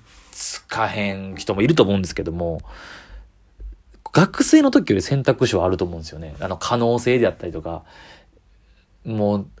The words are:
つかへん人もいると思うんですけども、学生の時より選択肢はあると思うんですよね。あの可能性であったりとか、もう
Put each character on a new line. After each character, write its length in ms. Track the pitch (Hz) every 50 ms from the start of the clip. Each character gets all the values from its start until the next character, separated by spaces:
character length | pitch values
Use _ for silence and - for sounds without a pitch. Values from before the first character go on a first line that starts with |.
| - - - - - -
つ 320 | - - - - - - -
か 240 | - - - 110 101
へ 240 | 95 107 101 101
ん 240 | 98 95 98 95 92
人 180 | 90 - - 98
も 80 | 98
い 60 | 107 131
る 80 | 165
と 80 | 147 113
思 100 | 95 101
う 40 | 98
ん 40 |
で 60 | 92 87
す 80 | -
け 80 | - 90
ど 80 | 82
も、 300 | 80 87 85 85 82 76 - - - - - - - - - - - - - - _ _ _ _ _ - - - - - _ _ - - - - -
学 320 | 147 185 - - - 277
生 160 | - - 311
の 100 | 294 269
時 200 | 240 294 - -
よ 40 | 107
り 60 | 95
選 220 | - - 139 139 127
択 220 | - 127 - 131
肢 120 | 113 - 90
は 80 | 85
あ 40 | 92
る 60 | 92
と 80 | 87 92
思 100 | 87 85
う 20 | 82
ん 60 | 80
で 40 | 80
す 40 |
よ 80 | 73 76
ね。 160 | 82 78 73 69
あ 80 | 85 92
の 80 | 92
可 220 | - - - 123 120
能 200 | 117 117 120 120
性 200 | 120 123 127 127
で 80 | 120 92
あ 40 |
っ 40 | 82
た 120 | - - 87
り 40 |
と 100 | 82 82
か、 220 | 76 82 82 82 - - - - - - - - _ _ _ _ _ _ _ _ _ _ _ _ _ _ _ _ -
も 320 | - 110 107 104 101 104 101
う 100 | 98 - - -